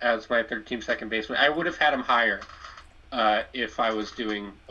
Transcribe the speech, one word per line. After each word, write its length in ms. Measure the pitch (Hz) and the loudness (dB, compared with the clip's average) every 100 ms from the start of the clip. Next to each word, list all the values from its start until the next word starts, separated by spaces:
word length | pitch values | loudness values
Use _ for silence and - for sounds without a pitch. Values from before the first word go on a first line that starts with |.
as 300 | 123 110 - | 0 0 2
my 120 | 117 | 0
third 220 | 113 113 - | 0 -4 -4
team 140 | 120 | -6
second 280 | 117 117 110 | -2 -4 -2
baseman. 300 | 110 110 127 | -4 -2 2
I 100 | 143 | 2
would 180 | 156 170 | 2 -2
have 100 | - | 2
had 160 | 151 | 2
him 100 | 131 | 2
higher, 380 | 123 120 113 98 - - - - - - - | 2 4 4 0 -6 -18 -18 -20 -20 -20 -8
uh, 320 | 123 110 107 - | 0 2 2 0
if 260 | 131 110 - | -4 -4 -2
I 120 | 113 | 0
was 180 | 110 107 | 0 -4
doing 400 | - 110 104 101 101 - | -6 -4 -4 -6 -16 -12